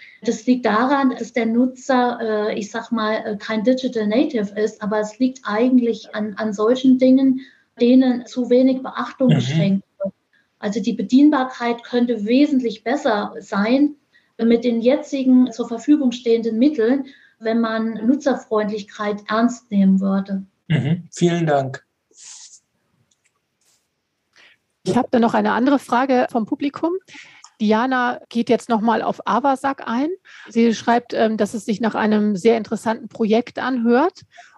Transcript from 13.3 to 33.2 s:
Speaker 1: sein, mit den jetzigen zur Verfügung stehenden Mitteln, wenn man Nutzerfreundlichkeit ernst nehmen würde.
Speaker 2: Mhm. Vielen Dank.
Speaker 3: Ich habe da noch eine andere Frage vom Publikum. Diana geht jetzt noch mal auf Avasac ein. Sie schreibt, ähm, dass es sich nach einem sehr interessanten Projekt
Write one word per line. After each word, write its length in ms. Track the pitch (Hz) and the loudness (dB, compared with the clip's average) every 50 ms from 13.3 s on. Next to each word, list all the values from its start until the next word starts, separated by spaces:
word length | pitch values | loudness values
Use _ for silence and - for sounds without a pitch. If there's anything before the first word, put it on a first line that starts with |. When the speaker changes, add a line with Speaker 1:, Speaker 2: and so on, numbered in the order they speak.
| - 220 | -10 -14
Speaker 1:
sein, 580 | 190 - 220 196 208 226 254 285 294 294 - _ _ _ _ _ _ _ _ - | -12 -6 -2 -2 0 2 2 2 2 0 -2 _ _ _ _ _ _ _ _ -2
mit 220 | 226 233 233 233 240 | 2 2 2 2 2
den 160 | 247 233 233 | 0 0 0
jetzigen 720 | 214 247 285 294 - - 285 269 262 262 254 254 254 247 | 2 2 2 0 -2 -4 -4 -2 2 4 6 4 4 2
zur 160 | - - 233 - | -2 -6 -8 -8
Verfügung 440 | 233 226 - 294 302 302 269 240 | -8 -4 0 2 2 2 2 -2
stehenden 460 | 233 - - 233 226 226 208 226 220 220 | -2 -2 0 0 0 2 0 -2 0 2
Mitteln, 480 | 254 302 302 233 214 233 269 277 269 - - _ _ _ _ _ | 2 2 2 2 0 0 0 0 -4 -8 -14 _ _ _ _ _
wenn 220 | 220 220 226 233 | -4 -2 0 0
man 460 | 226 220 220 226 226 226 220 202 214 | 0 -2 -2 -4 -4 -4 -6 -4 0
Nutzerfreundlichkeit 1160 | 233 285 - - 277 247 - - - 220 214 214 202 214 208 202 - - - 208 208 202 208 - - | 0 0 0 0 -2 -2 -2 -4 -2 -2 -2 -2 -2 -4 -8 -10 -12 -10 -6 -6 -4 -6 -6 -6 -4
ernst 420 | 214 226 233 247 247 - _ - | -2 0 0 0 -2 -4 _ -2
nehmen 300 | 208 196 190 190 190 190 | 0 2 4 4 4 2
würde. 440 | 196 196 196 196 190 196 196 190 190 - _ _ _ - | 2 0 -2 -2 -2 -4 -6 -8 -8 -10 _ _ _ -2
Speaker 2:
Mhm. 360 | 156 135 131 147 170 180 - - | -2 0 0 0 -2 -4 -6 -10
Vielen 340 | - - 170 175 170 170 165 | -4 0 0 0 2 2 0
Dank. 380 | 151 143 139 135 131 127 - _ _ _ _ _ _ _ - - - - - - - - - _ _ _ _ _ _ _ _ _ _ _ _ _ _ _ _ _ _ _ _ _ _ _ _ _ _ _ _ _ _ _ _ _ _ _ _ - _ _ _ _ _ _ _ | 2 2 0 0 -2 -8 -12 _ _ _ _ _ _ _ -20 -20 -20 -20 -20 -20 -20 -20 -20 _ _ _ _ _ _ _ _ _ _ _ _ _ _ _ _ _ _ _ _ _ _ _ _ _ _ _ _ _ _ _ _ _ _ _ _ -20 _ _ _ _ _ _ _
Speaker 3:
Ich 140 | - 185 185 | -4 -2 0
habe 120 | 240 262 - | 0 0 2
da 80 | - 233 | 2 2
noch 160 | 233 226 - | 2 2 2
eine 180 | 214 208 214 | 0 0 0
andere 260 | 196 214 247 269 285 247 | 0 0 2 2 2 0
Frage 480 | - - 247 233 269 269 254 247 254 - | 0 0 -2 0 2 2 2 2 0 0
vom 160 | - 240 214 | -2 -4 -4
Publikum. 460 | - 302 - 285 285 - - 320 330 370 381 _ - - 294 - - - - - - _ - | -4 -4 -4 -4 -6 -4 -4 -4 -4 -4 -4 _ -12 -20 -20 -20 -20 -20 -20 -20 -16 _ -2
Diana 600 | 220 208 214 220 247 262 262 254 247 247 254 - - - | 0 2 2 2 0 0 0 0 -2 -2 -4 -6 -10 -8
geht 220 | - 233 233 - | -4 -4 0 0
jetzt 180 | 233 214 - - | 0 0 0 -2
noch 120 | 233 208 | -2 0
mal 200 | 214 233 220 220 | 0 0 0 0
auf 260 | - - 196 - - | -2 -4 -6 -6 -4
Avasac 600 | - 196 233 277 277 269 262 - 277 277 - - | -2 -2 0 0 0 0 0 -2 -6 -6 -6 -8
ein. 240 | 240 226 240 285 320 381 - _ - - - - - | -6 -4 -4 -4 -4 -6 -8 _ -20 -20 -20 -14 -4
Sie 260 | - 226 233 233 214 | 0 2 2 2 2
schreibt, 400 | - - 240 233 240 240 - - | 0 0 0 0 0 0 -2 -2
ähm, 220 | - 226 220 220 | 0 0 0 0
dass 180 | 208 214 196 - | -2 -2 -4 -4
es 100 | 214 - | -8 -6
sich 160 | - 208 - | -6 -4 -2
nach 140 | 233 214 - | -2 -4 -2
einem 420 | - 214 214 214 214 208 208 208 | -2 0 0 2 2 0 0 -2
sehr 200 | 180 170 226 233 | 0 2 2 2
interessanten 520 | 226 208 - 226 202 - 233 226 - 240 - | 2 0 -6 -8 -6 -4 -4 -6 -6 -8 -12
Projekt 500 | - - | -6 -4